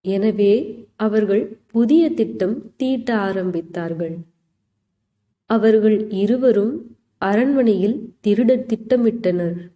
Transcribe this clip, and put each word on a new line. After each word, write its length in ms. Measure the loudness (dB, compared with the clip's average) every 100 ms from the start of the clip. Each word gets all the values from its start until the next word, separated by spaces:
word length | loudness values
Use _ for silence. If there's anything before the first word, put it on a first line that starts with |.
எனவே 840 | -4 0 0 2 2 2 0 -12 -20 _
அவர்கள் 600 | -2 0 0 0 -2 -12 _
புதிய 440 | -2 2 4 2
திட்டம் 640 | 0 -4 -2 -4 -4 -10 _
தீட்ட 400 | -4 -2 -2 -2
ஆரம்பித்தார்கள். 1000 | -2 -4 -4 -6 -8 -8 -8 -6 -6 -8 -14 _ _ _ _ _ _ _ _ _ _ _ _
அவர்கள் 640 | 2 4 4 4 2 -2
இருவரும் 840 | -2 0 2 2 2 0 -4 -12 -20 _ _
அரண்மனையில் 960 | 0 0 2 2 2 2 0 -2 -8 _ 0
திருட 300 | 2 4 2
திட்டமிட்டனர். 1120 | 0 -6 0 2 2 0 -2 -2 -2 -6 -12